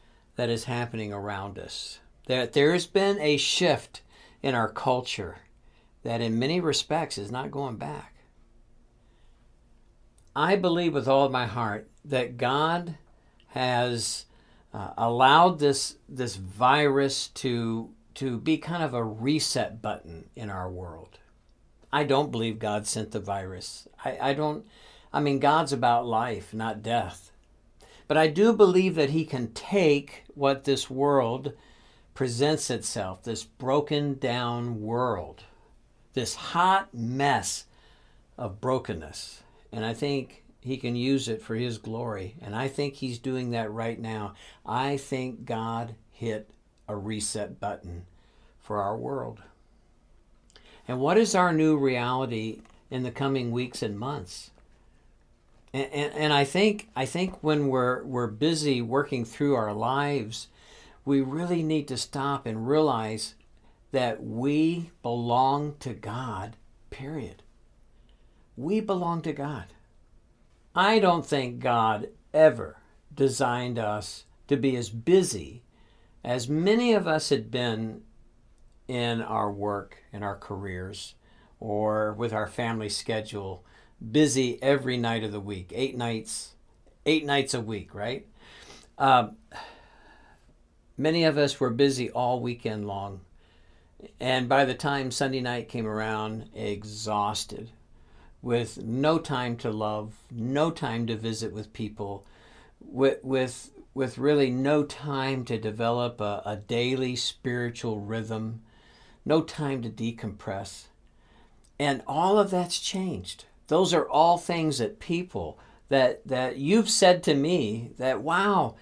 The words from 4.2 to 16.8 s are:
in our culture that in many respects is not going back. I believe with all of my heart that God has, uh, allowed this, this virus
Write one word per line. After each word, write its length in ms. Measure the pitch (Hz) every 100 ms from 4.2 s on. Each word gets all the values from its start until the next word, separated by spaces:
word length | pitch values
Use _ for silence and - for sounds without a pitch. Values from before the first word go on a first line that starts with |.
| - _
in 140 | 135 123
our 140 | 110
culture 680 | - - 127 123 - 90 - - _ - _ _ _
that 160 | - 117
in 200 | 117 113
many 200 | 131 180
respects 600 | 165 - - 156 160 -
is 100 | 101
not 200 | 127 143
going 240 | 139 139 -
back. 380 | 143 147 - - _ _ _ _ _ _ _ _ _ _ - _ _ _ _ _ _ _ _ _ _ -
I 200 | 156 196
believe 400 | 180 170 170 143
with 120 | 117
all 200 | 135 139
of 40 |
my 140 | 127 120
heart 420 | 117 113 107 - _
that 340 | 147 135 123 120
God 600 | 123 139 156 175 170 151 - _ _ _ _
has, 760 | 127 127 123 123 120 107 - - _ _ _ _
uh, 200 | 107 98 -
allowed 600 | 117 120 131 151 180 160
this, 380 | 143 139 - - -
this 280 | 131 120 98
virus 880 | 92 98 123 143